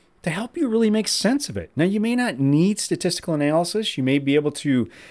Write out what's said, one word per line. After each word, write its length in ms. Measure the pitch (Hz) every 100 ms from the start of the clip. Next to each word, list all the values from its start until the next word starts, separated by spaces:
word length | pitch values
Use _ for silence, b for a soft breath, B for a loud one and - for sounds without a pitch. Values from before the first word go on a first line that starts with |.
| b _
to 60 | -
help 260 | 160 233 -
you 100 | 277
really 220 | 220 226
make 160 | 214 208
sense 420 | - 196 277 -
of 80 | 104
it. 140 | 82 -
Now, 80 |
you 160 | 175 208
may 160 | 220 247
not 240 | 247 127
need 400 | 139 147 180 214
statistical 540 | - 170 180 - -
analysis. 640 | 151 147 156 175 208 214 -
You 60 |
may 160 | 131 143
be 160 | 139
able 180 | 143 147
to, 380 | 143 147 127 110 B B